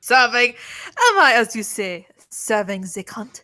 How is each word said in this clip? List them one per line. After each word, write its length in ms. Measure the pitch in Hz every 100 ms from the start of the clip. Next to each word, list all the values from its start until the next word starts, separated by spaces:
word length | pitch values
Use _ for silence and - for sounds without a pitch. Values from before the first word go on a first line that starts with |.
Serving. 500 | - 254 240 233 240
Am 680 | 240 - - - - 494 403
I, 140 | 302 240
as 200 | 226 226
you 60 |
say, 440 | 208 - 196 175 180 _ _
serving 520 | - - 214 190 196
the 220 | 190 170
cunt? 380 | 185 - 226 -